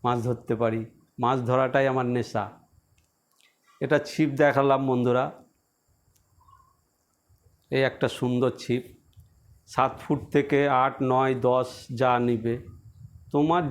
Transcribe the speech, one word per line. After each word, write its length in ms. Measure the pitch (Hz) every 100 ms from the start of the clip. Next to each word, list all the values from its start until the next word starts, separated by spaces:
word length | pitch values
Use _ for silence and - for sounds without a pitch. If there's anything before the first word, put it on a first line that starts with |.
মাছ 160 | 123 123
ধরতে 300 | 120 120 - 110
পারি। 260 | 117 113 113 - _ -
মাছ 180 | 120 131
ধরাটাই 420 | 120 127 131 135 135
আমার 200 | 131 123
নেশা। 340 | 123 113 110 98 - _ _ _ _ _ _ _ _ _ _ _ _
এটা 160 | 139 147
ছিপ 260 | - - 156 135
দেখালাম 460 | 147 135 139 135 135
বন্ধুরা, 380 | 127 120 123 143 - - _ _ _ _ _ _ _ _ _ _ - _ _ _ _ _ _ _ _ _ _ _
এই 120 | 135
একটা 240 | 131 - 131
সুন্দর 400 | - 123 123 127 123
ছিপ, 260 | - 120 - - _ - - _ _ - _
সাত 220 | - 131 -
ফুট 200 | - 143 -
থেকে 280 | 143 143 143 143 131
আট, 200 | 131 131
নয়, 300 | 131 127 135 127
দশ 280 | 123 127 127 - -
যা 180 | 120 127 123
নিবে। 360 | 120 117 113 120 - - - - - - -
তোমার 320 | 147 151 170 151